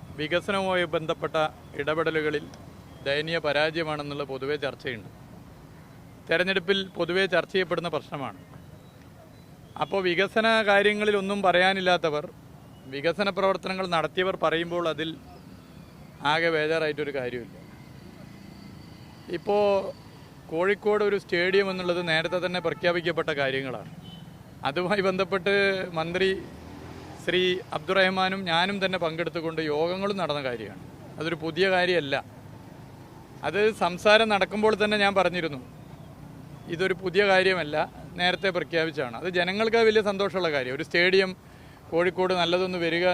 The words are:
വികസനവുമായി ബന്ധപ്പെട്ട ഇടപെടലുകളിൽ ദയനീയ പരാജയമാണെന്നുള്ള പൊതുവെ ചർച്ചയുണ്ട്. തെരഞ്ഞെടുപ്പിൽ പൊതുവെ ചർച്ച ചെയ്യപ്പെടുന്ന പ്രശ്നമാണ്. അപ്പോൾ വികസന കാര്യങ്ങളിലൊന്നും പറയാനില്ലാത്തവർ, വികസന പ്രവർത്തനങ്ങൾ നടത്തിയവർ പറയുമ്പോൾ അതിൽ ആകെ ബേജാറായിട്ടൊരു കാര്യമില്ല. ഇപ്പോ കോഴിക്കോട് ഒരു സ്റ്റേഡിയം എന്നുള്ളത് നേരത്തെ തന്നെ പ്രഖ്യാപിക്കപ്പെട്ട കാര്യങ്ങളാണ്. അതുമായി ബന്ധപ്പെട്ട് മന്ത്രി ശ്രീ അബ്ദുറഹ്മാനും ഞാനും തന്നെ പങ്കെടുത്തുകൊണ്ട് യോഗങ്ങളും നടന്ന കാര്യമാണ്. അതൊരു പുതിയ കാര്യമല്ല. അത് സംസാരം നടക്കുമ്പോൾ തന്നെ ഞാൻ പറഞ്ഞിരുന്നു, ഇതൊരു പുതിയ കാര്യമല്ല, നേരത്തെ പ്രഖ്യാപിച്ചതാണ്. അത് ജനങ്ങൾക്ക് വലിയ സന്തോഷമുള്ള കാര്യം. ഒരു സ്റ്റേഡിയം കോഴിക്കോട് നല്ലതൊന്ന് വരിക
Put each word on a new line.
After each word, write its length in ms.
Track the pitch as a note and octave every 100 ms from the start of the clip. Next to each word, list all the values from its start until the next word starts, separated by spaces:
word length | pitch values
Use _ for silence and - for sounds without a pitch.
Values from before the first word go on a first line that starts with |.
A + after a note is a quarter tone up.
| - -
വികസനവുമായി 680 | D3+ E3+ E3+ G3 F#3+ F#3 E3+ D#3+
ബന്ധപ്പെട്ട 400 | D#3 D#3+ D#3+ D#3+ D#3 - - D3+
ഇടപെടലുകളിൽ 640 | C#3+ D#3 D#3+ D#3 D3+ D3 E3+ - - - - - C#3
ദയനീയ 320 | C#3+ D#3 E3 D#3
പരാജയമാണെന്നുള്ള 800 | C#3+ D#3 D#3+ D#3 D3 D3 C#3+ C#3
പൊതുവെ 240 | C3+ C3+ D3
ചർച്ചയുണ്ട്. 460 | C#3 C3 C#3 A2+ F#2 - - - - - - - - - - - -
തെരഞ്ഞെടുപ്പിൽ 500 | E3 F#3 F#3+ E3+ G3 F#3+ -
പൊതുവെ 260 | E3 F3+ F#3+
ചർച്ച 200 | E3+ D#3
ചെയ്യപ്പെടുന്ന 360 | F#3+ F3 E3+ E3+ D3+
പ്രശ്നമാണ്. 440 | - D3+ B2 G2 - - - - - - - - - - - - - -
അപ്പോൾ 180 | G3+ G3 F#3
വികസന 380 | E3+ G3 A3+ A3+ A3+ G#3
കാര്യങ്ങളിലൊന്നും 720 | G3+ G3+ G#3 G#3 G3+ F#3+ G3+ F#3+
പറയാനില്ലാത്തവർ, 800 | F3 F#3 F#3+ F#3 F3 E3 D3 E3+ - - - - - C3
വികസന 360 | C#3 D#3+ E3 G3 F#3
പ്രവർത്തനങ്ങൾ 480 | F#3+ F#3+ F#3+ F#3+ F#3 E3+
നടത്തിയവർ 400 | D3+ - F#3 F3+
പറയുമ്പോൾ 420 | E3 E3 E3+ F3 E3
അതിൽ 160 | D3+ D#3+ D#3+ - - - - - - - - - - C#3+
ആകെ 180 | D#3+ E3+ D#3+
ബേജാറായിട്ടൊരു 580 | D3+ D#3+ D#3 D3+ D3 C3+
കാര്യമില്ല. 380 | B2 A#2+ G#2+ - - - - - - - - - - - - - - - - - - E3+
ഇപ്പോ 200 | G#3 G#3 G3+ G3 G3 - - - - - -
കോഴിക്കോട് 520 | D#3+ F#3 G#3 G#3+ G#3 G#3
ഒരു 80 | G3
സ്റ്റേഡിയം 440 | - F3 F#3 F#3+ G3
എന്നുള്ളത് 300 | F#3 F3+ F3 F3
നേരത്തെ 280 | D#3+ E3 F3+ F3
തന്നെ 140 | F3+ E3
പ്രഖ്യാപിക്കപ്പെട്ട 640 | D3+ F3 F3 E3+ D#3+ D#3+ C#3+
കാര്യങ്ങളാണ്. 500 | C3+ C3+ C3+ A2+ F2 - - - - - - - C3+
അതുമായി 320 | D3 F3+ G#3 F#3+
ബന്ധപ്പെട്ട് 440 | F#3 F#3 F#3+ G3 G3+ G3 F#3+ F#3 E3
മന്ത്രി 300 | D#3+ F3+ F#3+ F#3+ - - - - - - - - -
ശ്രീ 160 | F3+ F#3 F3+ - D#3
അബ്ദുറഹ്മാനും 640 | D3+ F#3+ F#3 F#3+ F#3 G3 F#3
ഞാനും 260 | E3 F#3 G3+
തന്നെ 140 | F#3 F#3 E3
പങ്കെടുത്തുകൊണ്ട് 560 | D#3+ E3 E3 D#3+ D#3+ D#3
യോഗങ്ങളും 440 | D3 E3+ F#3 G3+ G3
നടന്ന 200 | D#3+ D3 C3
കാര്യമാണ്. 340 | A#2 G2+ - - - - -
അതൊരു 180 | D#3+ E3
പുതിയ 220 | D#3+ D#3 F#3+ F#3
കാര്യമല്ല. 400 | F3+ F3 C#3+ C3+ - - - - - - - - - - - - D3
അത് 140 | F3+ G#3+ G#3
സംസാരം 440 | F3 F3 G#3+ G#3+ A3+
നടക്കുമ്പോൾ 400 | G3+ F3+ G3+ A3 G#3
തന്നെ 160 | G#3 G#3
ഞാൻ 100 | G3+ G3
പറഞ്ഞിരുന്നു, 420 | F3 F3+ D#3+ C3+ - - - - - - - - - - -
ഇതൊരു 220 | E3 F#3 F3+
പുതിയ 180 | F#3 F3 G3+
കാര്യമല്ല, 440 | F#3 F#3 F3+ D3 D3+ E3+ - - F3
നേരത്തെ 280 | F3+ F3 F#3+ F3
പ്രഖ്യാപിച്ചതാണ്. 580 | D3 E3 D#3+ D3 B2+ A#2
അത് 80 | E3+ F3
ജനങ്ങൾക്ക് 420 | F3 G3+ A3+ A#3 A3+
വലിയ 120 | A3 G3+
സന്തോഷമുള്ള 400 | G3 G3 F3+ E3+ C#3+
കാര്യം. 200 | B2+ C3+
ഒരു 80 | D3+
സ്റ്റേഡിയം 420 | F3 F3+ F#3+ F#3+ F#3 - - - - -
കോഴിക്കോട് 420 | D#3+ F3+ F3+ F#3 F3+
നല്ലതൊന്ന് 360 | E3+ F3+ F#3 F3+
വരിക 220 | E3+ E3+ F3+